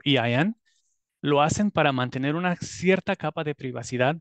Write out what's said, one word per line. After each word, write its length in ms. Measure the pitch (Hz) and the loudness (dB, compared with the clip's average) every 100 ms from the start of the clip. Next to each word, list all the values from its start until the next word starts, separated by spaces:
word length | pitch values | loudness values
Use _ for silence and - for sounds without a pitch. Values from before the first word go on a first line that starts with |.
E 60 | 143 | 0
I 220 | 131 117 | 2 2
N, 200 | 120 190 - _ _ _ _ _ _ | 2 0 -2 _ _ _ _ _ _
lo 220 | 143 143 | 0 2
hacen 280 | 151 131 208 | 2 2 0
para 200 | - 151 | 2 2
mantener 460 | 131 123 131 139 160 | 2 -2 -2 -2 -2
una 180 | 180 170 | -2 -4
cierta 600 | - - 175 185 - 190 | -8 -4 2 2 0 -4
capa 260 | 156 165 | -4 -4
de 120 | 151 143 | -6 -6
privacidad 600 | 135 123 120 123 127 160 | -6 -8 -4 0 2 0